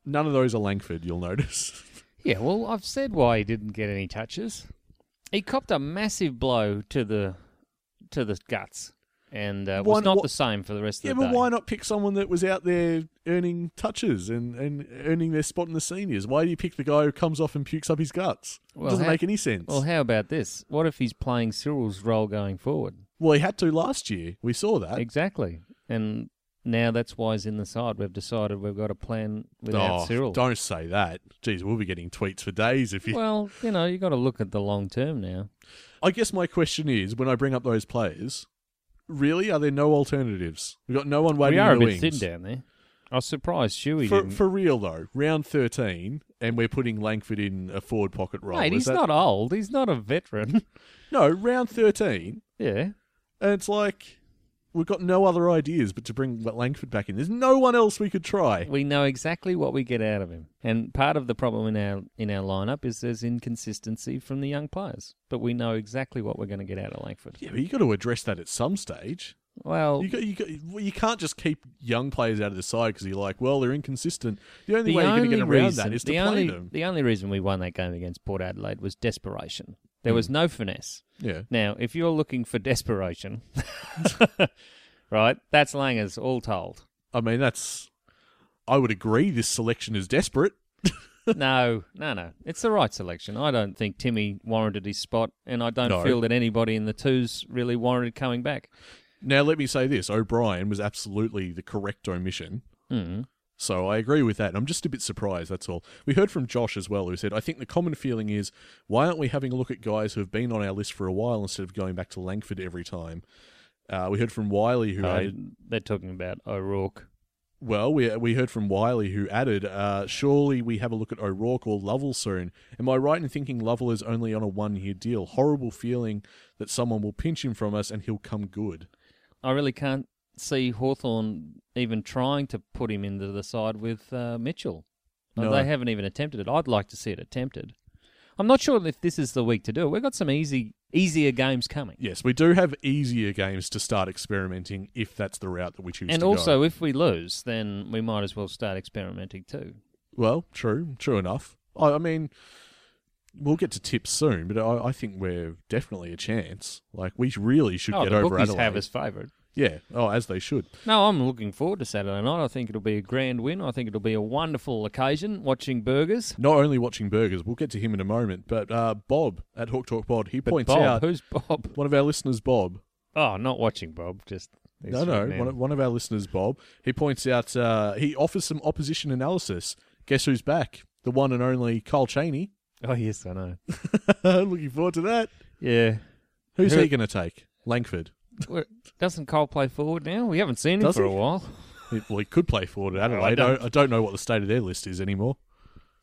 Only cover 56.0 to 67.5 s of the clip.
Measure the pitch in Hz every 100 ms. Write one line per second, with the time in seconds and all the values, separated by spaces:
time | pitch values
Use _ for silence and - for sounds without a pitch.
56 | 117 117 131 117 113 113 127 - 131 110
57 | 101 98 165 240 262 269 254 240 214 -
58 | 208 190 - 202 139 95 143 139 143 143
59 | 139 127 160 170 185 180 139 135 123 117
60 | 107 104 87 82 78 _ 117 113 - -
61 | 143 151 123 113 123 110 110 107 101 98
62 | - - 107 98 95 95 104 147 127 -
63 | 120 113 120 120 120 113 110 104 110 110
64 | 127 131 - 135 139 143 151 190 202 -
65 | - _ _ 120 120 120 117 110 107 131
66 | 135 127 107 - 101 98 95 95 101 -
67 | 104 - - - -